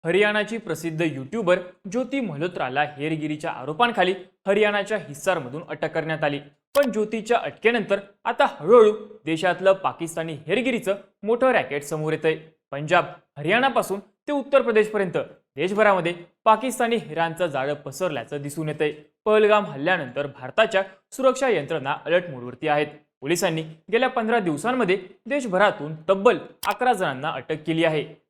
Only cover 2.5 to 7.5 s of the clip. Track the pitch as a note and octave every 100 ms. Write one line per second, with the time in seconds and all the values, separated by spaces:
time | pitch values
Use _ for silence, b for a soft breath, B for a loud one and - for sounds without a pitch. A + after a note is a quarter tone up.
2.5 | F3 C3+ C3+ D3 C#3 D3+ D#3+ D3+ D3+ E3
3.5 | - C3 D#3 A#3+ A3+ F3+ F#3+ - _ F#3+
4.5 | G3+ G#3 G3+ G3 G#3+ C#3 C#3+ F#3+ F3 B2
5.5 | D3 E3+ D3+ D#3 D#3+ D#3 D#3 D3+ C#3+ -
6.5 | _ _ C#4+ C4+ G#3 G#3+ A3+ G#3+ A#3+ -